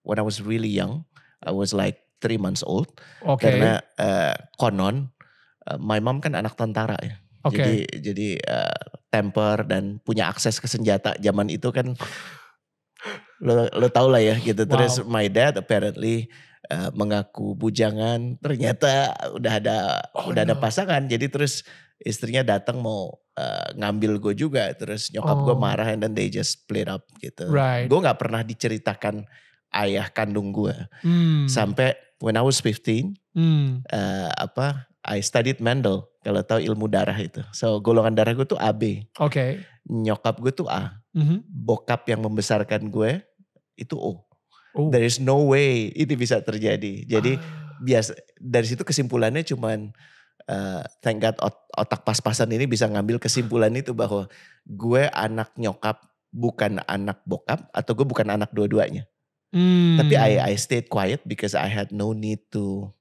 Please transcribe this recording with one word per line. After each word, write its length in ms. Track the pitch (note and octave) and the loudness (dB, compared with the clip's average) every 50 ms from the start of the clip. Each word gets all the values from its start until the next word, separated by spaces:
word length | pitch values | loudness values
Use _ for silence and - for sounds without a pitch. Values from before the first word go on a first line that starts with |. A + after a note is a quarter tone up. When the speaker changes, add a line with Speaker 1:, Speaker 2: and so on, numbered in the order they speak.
Speaker 1:
when 160 | _ - G#2 | _ -4 -2
I 60 | G#2+ G#2 | -2 -2
was 160 | G#2+ G#2 - | -2 -4 -6
really 300 | G2 G#2 A2 A#2 A2 G#2+ | -4 -4 -2 -2 -2 -2
young. 340 | G2+ F#2+ F#2 F#2+ A#2+ D#3 E3 _ _ - _ _ _ _ | 0 -2 -2 -2 -4 -8 -10 _ _ -20 _ _ _ _
I 100 | - D#2+ | -6 -4
was 180 | F#2+ G2 G2+ F#2+ | -2 -2 -2 0
like 300 | G#2+ G2 G2 G2 G2 _ _ _ _ | 0 0 0 -2 -2 _ _ _ _
three 200 | _ - - - | _ -4 -2 -2
months 240 | G#2 F#2+ F#2 F#2+ - | 0 -2 -2 -4 -4
old. 280 | - - F2 G2+ E3 - _ - - - - - | -4 -2 -2 -2 -2 -4 _ -20 -20 -20 -20 -8
Speaker 2:
Oke. 240 | - E3 C#3 B2+ - | -2 -2 0 2 4
Speaker 1:
Karena, 340 | - B2+ B2+ B2 A#2 A2 - - _ _ | 4 4 4 4 2 2 0 -4 _ _
uh, 380 | - - G2+ F#2+ F#2 E2 C#2 - - - _ _ | -2 0 0 2 2 0 0 -2 -4 -8 _ _
konon, 540 | - C3+ A#2 G2+ F#2+ F#2+ G2 A2+ C#3 C#3 B2+ _ _ - _ _ _ _ _ _ _ - | 0 0 2 2 2 0 0 0 -2 -4 -6 _ _ -20 _ _ _ _ _ _ _ -10
uh, 100 | - D2+ | -8 -8
my 220 | - D2+ G#2+ A2 | -6 -2 -2 -2
mom 200 | G#2+ G#2+ A#2+ C3 C#3+ | 0 0 0 -2 0
kan 140 | D3+ D#3 D3 | -2 -2 -2
anak 200 | - G#2+ A2 - | -2 -4 -6 -4
tentara 440 | - A#2 A2 G#2 A2 A2 A2 G#2 - | -4 -4 -2 -2 -2 -2 -2 -4 -6
ya. 180 | - - - - _ _ _ _ | -6 -10 -12 -12 _ _ _ _
Speaker 2:
Oke. 200 | - C3 - - | -2 0 0 2
Speaker 1:
Jadi, 160 | C#3 A2+ A2 G#2+ - - - - | 2 2 2 2 0 -4 -8 -8
jadi, 300 | C3+ G#2+ G2 G2 G#2 G#2 F2+ - - | -6 -6 -4 -4 -4 -4 -4 -4 -4
uh, 300 | - A#1 A#1+ G1+ G1+ G1+ - - - - - _ | -4 -2 -2 -2 -2 -4 -6 -10 -14 -18 -20 _
temper 540 | _ - A2 G2+ G2+ - G#2+ G#2+ G#2 G#2+ G#2+ G#2 | _ 0 0 0 0 0 2 2 2 2 0 0
dan 200 | G#2 G2+ F#2+ G2 G2+ G2+ G#2+ | -2 -2 -2 -2 -4 -8 -8
punya 260 | _ - A2+ G#2+ F#2 | _ -2 -2 0 0
akses 320 | E2+ - - - A#2 A2 | -2 -2 -2 -2 -2 -2
ke 80 | - - | -2 -4
senjata 480 | A#2+ - A2 A2+ G#2+ G2+ F#2+ - G#2+ - | -4 -4 0 2 2 2 2 0 -2 -4
zaman 300 | - G2 G#2 G2 G2+ G2+ | 0 0 2 2 2 0
itu 220 | G#2 D#2 - - B2 | 0 -2 -2 -2 -2
kan, 240 | - C3 B2 B2+ B2 - - - - - - - - - - - _ _ _ _ _ _ _ _ _ _ - - - D4 - - _ | 0 0 -2 -2 -4 -8 -8 -12 -12 -14 -14 -16 -18 -20 -20 -20 _ _ _ _ _ _ _ _ _ _ -14 -14 -14 -14 -16 -20 _
lo, 160 | _ F3+ C3 A#2 A#2+ A#2 - | _ 0 2 4 4 2 2
lo 180 | - G#2 A#2+ | 0 2 2
tau 200 | B2 - A#2+ B2+ | 4 4 6 6
lah 100 | C3 B2+ A#2 | 6 6 6
ya 160 | A2 G#2+ A2 | 6 4 4
gitu. 280 | A#2 A2+ A2+ G#2+ G2 A2 | 2 0 0 0 0 2
Terus 320 | G2+ C#3 C3 B2 A#2 B2 | 2 4 4 4 4 2
Speaker 2:
Wow. 120 | B2+ F#2+ A#2 | -2 -2 -2
Speaker 1:
my 140 | A#2 A2 G#2 | 0 0 0
dad 260 | G2+ F#2+ A2 B2+ D3 D3 | 2 4 4 4 4 2
apparently, 680 | - - - A2+ G2+ - G#2 - - - A2+ A#2 A2+ A2+ - - - - _ _ _ - | 0 -2 0 0 2 2 -2 -4 -2 -2 -2 0 -2 -4 -8 -12 -20 -20 _ _ _ -10
uh, 220 | - - E2+ F#2 - | -8 -6 -4 -4 -4
mengaku 640 | - - G#2 G#2 G#2 G2+ G2+ - - - G#2+ G2+ G2+ | -2 -2 0 0 0 -2 -2 -4 -8 -8 -6 -6 -6
bujangan, 840 | F2 A2 A2+ G#2 A#2 A2+ G#2+ G#2+ G#2+ A2 A2+ A#2+ A#2 A#2+ B2 B2 - | -2 -2 -2 2 2 0 2 2 0 -2 0 0 -2 -2 -4 -8 -6
ternyata 760 | - D3 C#3+ A#2 C3 B2+ A#2+ - D3+ C#3 C3 C#3 C#3 A#2 - - - - | -4 -4 -2 0 0 -2 0 2 2 4 4 4 2 0 -2 -6 -8 -8
udah 220 | - G#2 A#2+ A#2 A2+ | -6 -4 -2 0 0
ada, 240 | G#2+ G#2+ A#2 A2 G#2+ F#2+ F#2+ B1+ G1+ - - | 0 0 0 0 0 0 -2 -2 -2 -4 -6
Speaker 2:
Oh, 200 | _ - - F2+ | _ -8 -6 -2
Speaker 1:
udah 100 | - - - | 0 0 2
ada 120 | - - | 2 2
Speaker 2:
no. 40 | - | 0
Speaker 1:
pasangan. 460 | C3 A2 A2+ F#3 G3 F#3 E3 C#3+ C#3 | 0 0 0 0 0 2 0 0 0
Jadi 240 | C3 A#2+ A#2 C3+ C#3 | 0 -2 0 -2 -2
terus 320 | - C#3 D3 C#3 - - - - - - - _ _ | 0 0 0 0 -2 -6 -10 -14 -20 -20 -20 _ _
istrinya 440 | _ - A2+ G#2+ - - A2+ A#2 C3 B2+ | _ -6 -6 -6 -6 -6 -2 0 0 2
datang 360 | A2+ G2+ G2 - - A#2 B2+ | 2 2 0 0 -2 -4 -2
mau, 340 | A#2+ A2 A2 G2+ F#2 - - _ _ _ _ | -4 -4 -4 -4 -6 -8 -10 _ _ _ _
uh, 320 | - C#2+ A#1 G1+ G1+ G1+ G1+ G1+ | -6 -6 -4 -4 -4 -6 -8 -6
ngambil 440 | - G#2 G#2 G#2 G#2 G#2+ G#2+ G#2+ G2+ | -4 -2 -2 0 2 2 2 0 0
gue 140 | G2+ G#2 G2+ | 0 -2 0
juga. 360 | G2+ D3+ D#3+ C#3 B2+ G#2+ E2 - | 0 -2 0 0 0 0 0 -4
Terus 380 | - A2 G2 G#2+ G#2+ - - | -6 -8 -8 -6 -6 -8 -6
nyokap 260 | - A2 D#3 D#3 D3 C#3+ C#3 | -6 -4 0 0 2 2 4
gue 100 | C3 A#2+ | 2 2
Speaker 2:
Oh. 60 | - | 2
Speaker 1:
marah 280 | G#2 G2+ G#2 G#2 A2 | 2 0 0 0 0
and 140 | A2+ A2 G#2+ | -2 -2 -2
then 120 | G#2+ A2 A2 | -2 -2 -2
they 140 | G#2+ G#2 | -2 -2
just 300 | G2+ G2 G2+ - - - | -2 -2 -4 -4 -4 -6
split 300 | _ _ - G#2+ G#2 G2+ | _ _ -6 -4 -4 -4
up 180 | - F#2+ - _ _ _ - | -4 -6 -8 _ _ _ -16
gitu. 260 | - - _ - F3 | -16 -14 _ -8 -4
Speaker 2:
Right. 380 | F3 D3+ C#3+ C3+ B2+ B2+ B2 B2 | 0 2 2 2 2 0 -2 2
Speaker 1:
Gue 140 | A#2+ C3+ F3 | 4 4 4
gak 180 | F#3 C#3 A2+ | 4 2 0
pernah 240 | - - A2+ A2+ A2+ | 0 -2 -2 -2 -2
diceritakan 800 | A2 A2 A2+ - - A2+ A2 G#2+ - A2 G2 - - G#2 G#2 G#2+ G#2 - - - _ _ _ _ _ _ - | -4 -4 -6 -4 -2 -2 -2 -2 -2 -4 -4 -2 -4 -4 -4 -4 -10 -14 -20 -20 _ _ _ _ _ _ -2
ayah 320 | G#2 G#2 G2 G2 F#2+ G#2+ | 0 0 2 0 -2 -4
kandung 420 | G2+ _ A2 A2 G#2 G2+ G#2+ G2+ G2 | -4 _ -4 -2 -2 -2 -4 -4 -2
gue. 240 | G2 A2 G#2 G2+ - - - - _ - | -2 -2 -2 -2 -2 -6 -10 -16 _ -4
Speaker 2:
Hmm. 460 | - E3+ E3+ F3 E3+ E3 D#3 D3+ C#3+ | 0 2 4 4 4 4 4 4 2
Speaker 1:
Sampai 480 | C3+ B2+ B2+ G#2+ G2+ G2 - C3 C3 C3 - _ _ _ | 2 2 2 2 2 2 2 2 2 0 -2 _ _ _
when 160 | _ - A2+ A2 | _ -2 0 2
I 80 | A2+ | 4
was 160 | B2 C#3 C3 | 4 4 2
fifteen, 600 | - - A#2 G#2 - _ - A2 A#2 C#3+ G3 G3+ _ _ _ | 2 0 0 -2 0 _ 0 0 0 0 -2 -6 _ _ _
Speaker 2:
Hmm. 520 | _ E3 E3 E3 D#3 D3+ C#3 C3+ B2+ B2+ B2+ | _ 2 4 4 4 4 2 2 -2 -4 -6
Speaker 1:
uh, 460 | - - G#2+ G2 F#2+ F#2+ G2 F#2 E2 - | -4 -2 -2 -2 -2 -2 -2 -4 -4 -6
apa, 540 | - - - _ - C3 C#3+ C#3+ C#3 B2+ _ _ _ | -6 -8 -8 _ -2 -2 -2 -2 -4 -10 _ _ _
I 200 | - - G#2 G2+ | -8 -4 -4 -2
studied 380 | G2 - - B2 A2+ B2+ C3 - | -4 0 0 2 2 2 -2 0
Mendel. 480 | A#2 A#2 B2+ C#3 B2 G#2+ F#2+ G2 F#2+ _ _ _ | 0 0 0 2 2 0 0 0 -4 _ _ _
Kalau 220 | _ G#2 G2+ G#2 | _ -2 -2 -2
tahu 160 | - - A2+ A2+ | 0 0 0 0
ilmu 280 | D#2+ G2+ A2 G#2+ G#2+ | 2 0 -2 0 0
darah 260 | A2 G2+ G2 F#2+ - G2+ | 0 2 2 2 0 -2
itu. 320 | G#2 F#2+ F2 - - - - | -2 -4 -6 -8 -12 -12 -10
So 260 | - - - A2+ G#2+ | -8 -2 0 0 0
golongan 400 | G#2 G2 A2+ A2+ A2+ A2 A2+ A2+ | 2 2 4 4 6 4 4 4
darah 160 | A2 G#2+ A2+ A#2 | 4 2 2 2
gue 140 | B2+ C3+ C#3+ | 0 0 -2
tuh 80 | - | 0
A 140 | - G2 A2 | 0 2 0
B. 340 | G#2+ G#2+ A#2 G#2+ G2+ G2+ G#2+ _ _ | 0 0 0 -2 -2 -4 -8 _ _
Speaker 2:
Oke. 440 | - D3+ D3 - C#3+ B2+ B2+ D3+ G3 F#3+ - - _ _ | 0 0 0 2 0 0 0 -4 -6 -10 -18 -20 _ _
Speaker 1:
Nyokap 560 | - A2+ A2+ A2 A2 G#2 - - A2+ A2+ A2+ | -6 -4 -2 0 0 0 0 0 -2 -2 0
gue 80 | A2+ C3+ | -2 -2
tuh 160 | C3+ - F3+ | -2 -2 -4
A. 320 | - B1 F#2+ G2 F#2+ - G#2+ _ _ | -4 -2 -4 -4 -6 -10 -14 _ _
Speaker 2:
Mhm. 340 | - E3 D3+ D3 E3+ G#3 - | 0 2 2 4 2 0 -2
Speaker 1:
Bokap 640 | - F#3 C3 A2+ A2 A2+ - - - A#2+ A#2 - | -10 -12 -8 -2 -2 -2 -2 0 -2 -2 -2 0
yang 100 | - A#2 A2 | -4 -2 -2
membesarkan 720 | A2 G#2+ G#2+ G#2+ G2 - A2 G#2+ G#2 - G#2+ G#2 G#2+ G#2+ | -2 -2 -2 -2 0 0 0 0 0 0 -2 -4 -4 -4
gue 320 | F#2+ G#2+ G#2+ A2+ D3 F#3+ - _ _ _ _ _ _ _ _ _ _ | -2 0 0 0 0 -2 -6 _ _ _ _ _ _ _ _ _ _
itu 180 | - - - D#3+ | -16 -12 -10 -8
O. 320 | - - F#2+ F#2 E2 _ _ _ _ _ _ _ _ _ _ _ | -6 -6 -6 -6 -8 _ _ _ _ _ _ _ _ _ _ _
Speaker 2:
Oh. 160 | - D3 D#3 | -2 0 4
Speaker 1:
There 160 | C3 A#2+ A#2 | 4 4 4
is 160 | A#2+ A#2 B2+ | 4 2 0
no 240 | C3 C3 C3+ C#3+ D3 | 2 2 4 6 6
way 480 | C#3 C3+ C#3 C#3+ C#3 B2+ A#2 A2 G2 - | 6 6 6 6 4 2 2 -2 -4 -2
itu 220 | - D#3 B2 D3 | -2 0 0 0
bisa 260 | B2 B2 A2 B2 G#2+ | -2 0 0 0 0
terjadi. 640 | - - G#2+ G#2+ G#2+ G#2 G#2 G#2 G#2 G2+ G2 G2+ A2+ | 0 -2 -4 -2 0 0 0 0 -2 -6 -8 -10 -6
Jadi 320 | - A2+ G#2+ G#2+ B2 C3+ | 0 0 2 2 2 0
Speaker 2:
Ah. 60 | C3 - - - - - - - | -2 -6 -12 -14 -16 -16 -18 -16
Speaker 1:
biasa, 340 | - B2+ B2+ B2+ A2+ A2 - - - - _ _ | -8 0 2 2 2 2 0 -6 -14 -18 _ _
dari 320 | _ - B2+ A#2+ A#2+ A2+ | _ -8 0 0 0 2
situ 160 | A2 B2+ B2 | 0 -4 -6
kesimpulannya 640 | - - D3 D3+ C3+ A#2 B2 A#2+ A2+ A2 B2 D#3+ D#3+ | -4 -2 0 0 0 0 0 0 0 2 0 -2 -4
cuman, 480 | - C#3+ A#2+ A2+ A2 A2 G#2+ G#2+ G#2 - _ - _ _ _ _ _ _ _ - | -4 -6 -4 -2 -4 -4 -4 -8 -12 -16 _ -20 _ _ _ _ _ _ _ -10
uh, 360 | - G#2 G2 G2 F#2+ F#2 E2 E2 - _ _ | -8 -6 -6 -4 -6 -6 -8 -10 -12 _ _
thank 220 | - A#2 A2 G#2+ | -4 -2 -2 2
God 160 | A2 A2+ A2 | 0 0 0
ot-, 300 | - - G#2 - _ _ _ - | 0 -2 -4 -4 _ _ _ -4
otak 260 | - - - - - | -4 -2 -2 -2 -2
pas-pasan 480 | _ - A2 - - G#2+ G#2 - A#2+ A2 | _ -2 -2 0 0 -2 0 0 0 0
ini 160 | A2+ A2+ C#3 | 2 0 0
bisa 180 | C3 A#2+ G2+ A#2 | 0 2 0 0
ngambil 300 | G#2+ G#2 G#2 G2+ G#2 A#2 | 0 0 0 0 0 -2
kesimpulan 520 | A#2+ - A2+ - C3 A#2+ A2+ A#2 A#2 A2 G#2+ | -2 0 -2 -2 0 -2 0 2 4 4 4
itu 220 | A#2 C3 D3+ C#3+ B2 | 2 0 -4 -6 -4
bahwa 320 | A2 A2+ G#2 G#2 G2+ F#2+ - - - - - _ _ _ | -4 -2 -2 -2 -4 -4 -6 -14 -20 -20 -20 _ _ _
gue 400 | - G#2+ G2 A2+ A#2 A#2+ C3 C#3 | -16 -12 -6 -2 2 4 4 4
anak 460 | - - - G2+ A2 A2+ A2+ G#2+ - _ | 2 0 -2 -2 -2 -2 -4 -6 -6 _
nyokap, 460 | - A#2 G#2 F#2 - - G#2+ G#2+ _ _ _ _ _ _ | -4 -4 -4 -4 -2 -4 -4 -4 _ _ _ _ _ _
bukan 540 | _ - A#2 A#2+ A#2 - - G#2+ G2+ G2 F#2 - | _ -6 -2 -2 -2 0 0 0 0 0 -2 -4
anak 380 | - F#2+ G2 G2+ G#2 G2 _ _ | -4 -4 -4 -4 -4 -6 _ _
bokap, 460 | - F#2 - _ - C3 E3 - _ | -6 -6 -6 _ -4 -4 -4 -4 _
atau 220 | - - - - A#2 | -6 -6 -2 -2 0
gue 100 | A2 C#3 | 0 0
bukan 240 | C3+ A#2+ - G#2+ | 0 2 0 0
anak 220 | G#2 G2+ G#2+ G#2 - | 0 0 -2 -2 -4
dua-duanya. 560 | - G#2+ G#2 G2+ G#2+ G#2+ - - - - - _ _ _ _ _ _ _ _ _ | -2 -2 0 2 2 2 0 0 -4 -10 -10 _ _ _ _ _ _ _ _ _
Speaker 2:
Hmm. 440 | - F3 F3+ F3+ F3+ F3+ F3 E3+ E3 | 0 4 4 6 6 6 6 6 6
Speaker 1:
Tapi 220 | D#3+ D#3+ D3+ C#3+ | 6 6 6 6
I, 240 | C#3 C#3 A2 G#2+ G2 - | 6 6 6 4 4 2
I 100 | G#2 G2+ | 2 0
stayed 340 | G2+ - - C3 A#2+ A2+ _ | -2 -2 0 -2 -2 -2 _
quiet 320 | - A2 F#2+ F#2+ B2 D3 _ | -2 0 0 0 -2 -4 _
because 300 | - G#2+ - - G2+ G2+ | -10 -6 -4 -4 -2 0
I 160 | - D#2 G2 | 0 0 0
had 240 | A2 G#2 G2+ - G#2 | -2 -4 -4 -4 -4
no 180 | G#2 G2+ G#2+ | -4 -2 -2
need 300 | A2 G#2+ G#2+ G#2+ G#2+ G#2 _ _ | -2 -4 -4 -4 -4 -6 _ _
to 400 | - A2 G2+ G2 G2 G2 G2+ G2+ G2+ _ | -6 -4 -4 -2 -4 -6 -8 -10 -14 _